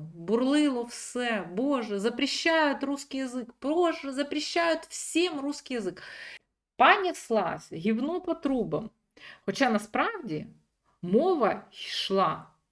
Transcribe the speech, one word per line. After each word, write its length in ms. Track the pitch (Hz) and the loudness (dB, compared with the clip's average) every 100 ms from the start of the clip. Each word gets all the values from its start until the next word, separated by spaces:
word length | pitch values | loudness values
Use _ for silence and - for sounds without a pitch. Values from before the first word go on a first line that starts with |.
| 160 | -12
Бурлило 680 | 170 170 226 262 294 294 247 | -10 0 2 4 4 4 2
все. 640 | 233 - - 247 240 214 170 | -4 -10 -8 -4 -2 -2 -4
«Боже, 460 | 180 269 269 214 202 | -2 0 0 0 -2
запрещають 840 | 214 226 269 - 339 320 294 269 | -2 0 -2 0 2 4 4 2
русский 380 | 269 277 - 269 | -2 -4 -6 -6
язик! 340 | 262 254 233 - | -4 -6 -8 -6
Боже, 500 | 269 320 339 320 277 | 0 4 2 2 -4
запрещають 680 | 262 285 302 294 349 339 320 - | -4 -2 -2 -2 0 2 0 -2
всім 520 | - - 320 359 294 | -10 -2 0 0 0
русский 340 | 277 285 - | -6 -6 -6
язик!» 280 | 247 185 180 - - - - _ _ _ - | -4 -4 -8 -14 -16 -16 -18 _ _ _ 6
Паніслась, 960 | 277 403 370 294 - 220 170 156 - | 6 6 2 -4 -2 0 0 -4 -10
гівно 480 | 170 190 226 285 359 | -4 0 0 0 -4
по 140 | 359 | -4
трубам. 560 | 330 277 262 170 151 220 _ _ - - - - | -4 -2 -2 0 -4 -6 _ _ -20 -20 -12 -6
Хоча 240 | 196 262 | 0 2
насправді 760 | 214 - 247 359 427 247 151 - - _ _ _ - | 2 0 0 0 -2 -6 -8 -8 -18 _ _ _ -10
мова 600 | 175 208 359 339 202 202 - | 2 4 4 4 2 0 -8
йшла 760 | - - - - 196 170 160 - _ _ | -14 -10 -6 0 2 2 0 -10 _ _